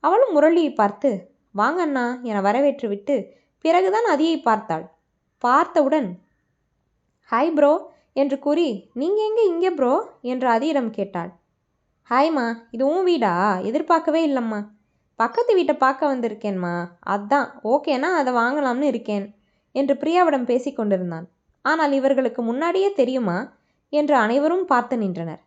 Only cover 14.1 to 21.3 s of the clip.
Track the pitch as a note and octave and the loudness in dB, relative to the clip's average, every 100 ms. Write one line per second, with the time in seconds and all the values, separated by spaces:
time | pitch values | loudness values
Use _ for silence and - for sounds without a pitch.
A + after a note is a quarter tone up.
14.1 | D#4 D#4+ C4+ A3+ G#3+ G#3 _ _ _ _ | 0 2 0 -2 -6 -8 _ _ _ _
15.1 | _ A#3 E4+ A#4+ G4 D4 D4 C4 C4+ D4 | _ -2 0 2 2 2 2 2 2 -2
16.1 | C4 A#3 G#3+ G#3 F#3+ F3 F3 F3 _ - | -2 -4 -6 -6 -4 -4 -4 -8 _ -6
17.1 | G3+ G3+ C#4+ - - G#3+ C#4 D4+ C4 D#4 | -6 0 -2 -2 -6 -2 0 0 -2 0
18.1 | F4+ B3+ B3 A#3 D4 C4+ A#3+ D4 A3+ - | 0 0 0 0 0 -2 0 -2 -2 -4
19.1 | G#3 G3+ _ _ _ _ B3+ C#4 C#4 D#4 | -6 -6 _ _ _ _ -4 -2 0 0
20.1 | F4 F4 C#4 B3 B3 B3+ C4+ G#3 F#3+ F3+ | 2 2 0 0 -2 -2 -4 -2 -2 -2
21.1 | E3 E3+ | -8 -14